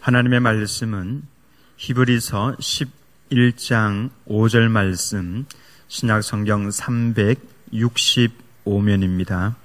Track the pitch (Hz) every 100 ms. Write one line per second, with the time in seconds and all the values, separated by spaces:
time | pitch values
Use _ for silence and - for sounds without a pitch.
0 | - 123 123 123 123 110 107 - 113 104
1 | 92 139 147 _ _ _ _ _ - 123
2 | 127 120 - 104 113 - - - 131 -
3 | _ _ _ 127 123 117 - 117 107 101
4 | 123 - - 107 113 117 113 110 98 90
5 | - 104 90 98 143 - - - - -
6 | 117 107 101 107 104 104 101 101 - 120
7 | 117 113 104 131 - - - 110 120 -
8 | - - 120 - - - - 101 104 101
9 | 95 92 90 92 95 120